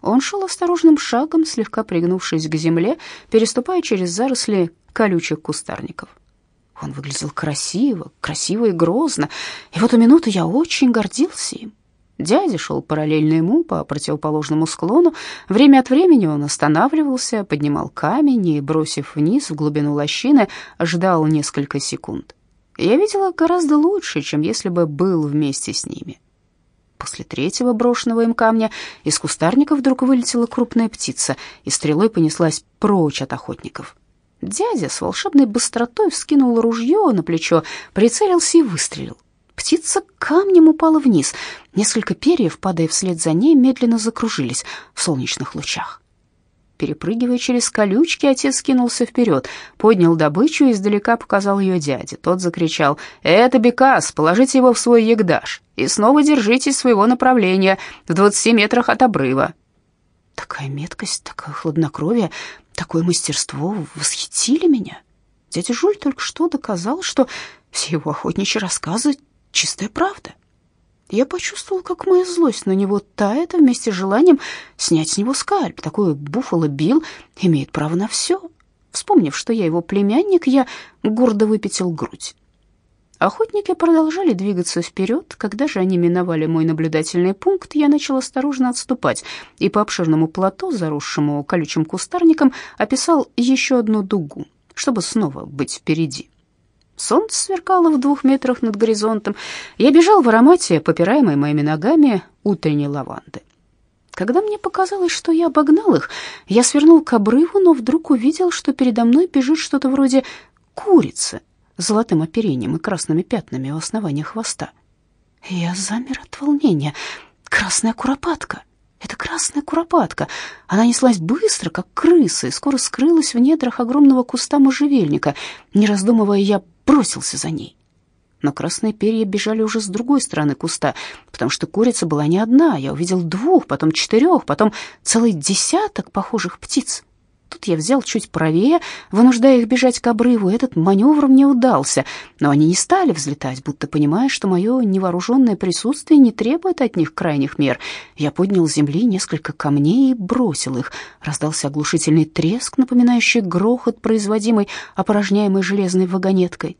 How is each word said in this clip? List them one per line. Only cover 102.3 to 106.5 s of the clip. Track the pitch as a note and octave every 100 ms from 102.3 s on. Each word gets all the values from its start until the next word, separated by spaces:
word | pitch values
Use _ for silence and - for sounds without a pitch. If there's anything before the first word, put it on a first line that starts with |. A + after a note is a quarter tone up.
| _
утренней | - F#3+ D#3+ D3 C#3+
лаванды. | C#3+ - - - - _ _ _ _ _ _ _
Когда | - G3 C4+
мне | G#4+ G#4
показалось, | F#4+ - F#4+ G4+ F4
что | - -
я | E4 E4+
обогнал | C#4+ D4 D#4 G#4+ F#3
их, | - - - -
я | _